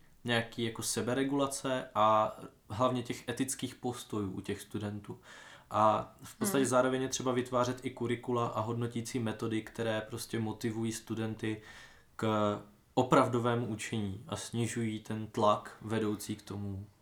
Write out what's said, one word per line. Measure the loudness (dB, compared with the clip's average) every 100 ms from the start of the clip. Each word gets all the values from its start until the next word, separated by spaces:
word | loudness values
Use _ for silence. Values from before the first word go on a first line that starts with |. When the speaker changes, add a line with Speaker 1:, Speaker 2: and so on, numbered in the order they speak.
| -18 -8
Speaker 1:
nějaký | 0 2 0 -2 -2
jako | -2
seberegulace | -2 -2 0 0 0 2 0 -2 -2 -2 -2 4
a | 6 6 4 0 -14 -16 -8
hlavně | 2 2 2
těch | -2 -6 -4
etických | -2 -2 -2 -6 -6
postojů | -6 -6 -4 -4 -2
u | -4
těch | -6 -6
studentů. | -6 -6 -4 -6 -8 -14 -16 -20 -20 -20 -4
A | 4 4 4 0 -12
v | -16 -4
podstatě | 0 2
Speaker 2:
Hmm. | 4
Speaker 1:
zároveň | 4 4 2
je | 0
třeba | -2 0
vytvářet | 0 2 2 2 0 -6
i |
kurikula | -4 -2 -2 0 0 0
a | 0
hodnotící | -2 -2 -2 -4 -4 -2
metody, | -2 -2 -2 -2
které | -2 -4 -2 -2 -4
prostě | -8 -4 -2
motivují | -2 -2 -4 -2 -2
studenty | -4 -4 -4 -2 -2 -4 -4 -8 -20 -20 -20 -20 -4
k | 0 2 2 0 -6 -20 _
opravdovému | 2 6 6 6 4 2 0 0
učení | -4 -4 -2 -2 -6 -6
a | -8
snižují | -4 -2 -2 0 -2 -2
ten | -6 -6 -4
tlak | 2 4 4 0 -12
vedoucí | -4 0 0 0 -4 -8
k |
tomu | -6 -6 -4 -6 -8 -14